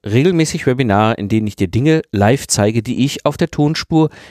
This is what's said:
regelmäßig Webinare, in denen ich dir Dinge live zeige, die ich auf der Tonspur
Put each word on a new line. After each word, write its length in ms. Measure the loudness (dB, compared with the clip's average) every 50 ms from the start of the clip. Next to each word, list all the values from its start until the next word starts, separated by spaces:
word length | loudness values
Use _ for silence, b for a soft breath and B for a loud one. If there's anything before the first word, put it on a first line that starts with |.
| -8
regelmäßig 600 | -2 0 2 2 2 2 2 0 0 -2 -4 -2 -2
Webinare, 480 | 0 0 0 0 2 2 2 2 0
in 140 | -2 -4 -2
denen 180 | -2 0 -2 -2
ich 80 | -4
dir 120 | -4 -4 -2
Dinge 340 | -2 0 2 2 2 0 -2 _
live 360 | -2 0 2 2 2 0 -2 -4
zeige, 360 | -2 0 0 0 0 0 -2
die 220 | -2 -2 0 0
ich 200 | -2 -2 -2 -4
auf 120 | -4 -2 -2
der 120 | -4 -4
Tonspur 600 | 0 0 0 0 0 -2 -4 0 2 2 2 2 B B B B